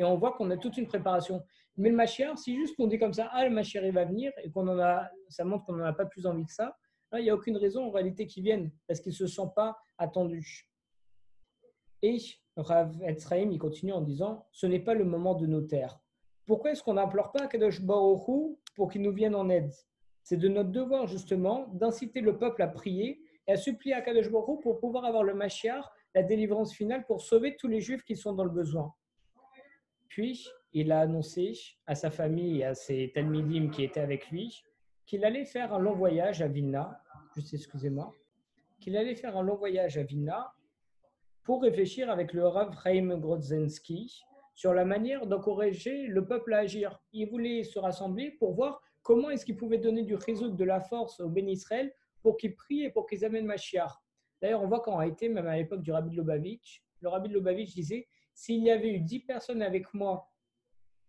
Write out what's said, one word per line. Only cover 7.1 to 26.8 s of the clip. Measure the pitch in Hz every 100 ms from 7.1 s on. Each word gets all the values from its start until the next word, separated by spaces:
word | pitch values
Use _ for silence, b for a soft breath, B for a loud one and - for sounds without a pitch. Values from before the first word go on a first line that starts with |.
là, | 233
il |
n'y | 226
a |
aucune | 214 208 208
raison | 196 220 247
en |
réalité | 196 185 185 214
qu'il | -
vienne, | 190 214 165 - -
parce | 165
qu'il | -
ne | 156
se | 185
sent | - 185 208
pas | 220 220 B B
attendu. | 165 185 175 170 160 - _ _ _ _ _ - - - - _ _ _ _ -
Et | 208 233 - - _ -
Rav | 160 170 165 160
Etzraim, | 175 156 - 175 208
il | 165
continue | 156 156 190
en | 190
disant, « | 151 143 196 220 -
Ce | - 185
n'est | 180
pas | 185
le | 220
moment | 185 170 180
de | 170 160
nous | 156
taire. » | 151 147 127 - _ _ _ _ -
Pourquoi | 214 294
est-ce | 302
qu'on | -
n'implore | 196 196 196 202
pas | 277 277
Kadosh | 233 208 180
Baruch | 185 202 196 190 190
Hu | 269 311 294 - -
pour | 190
qu'il | 202
nous | 202
vienne | 196 214
en | 208 190
aide ? | 180 147 - _ _ _ _
C'est | - 175
de | 190
notre | 196 196
devoir | 202 254 269 220
justement | 190 - 185 185 240 262
d'inciter | 180 226 226 233 262
le | 214 -
peuple | 233 226
à | 170
prier | - 202 185 226 285 B B -
et |
à | 196
supplier | 277 226 269
à | 254
Kadosh | 240 233 214
Baruch | 220 220
Hu | 302
pour | 233 226
pouvoir | 240 247
avoir | 247 226
le | 196
Mashiach, | 196 202 - 226 262 277 b b
la | 185
délivrance | 185 214 214 208 214
finale, | -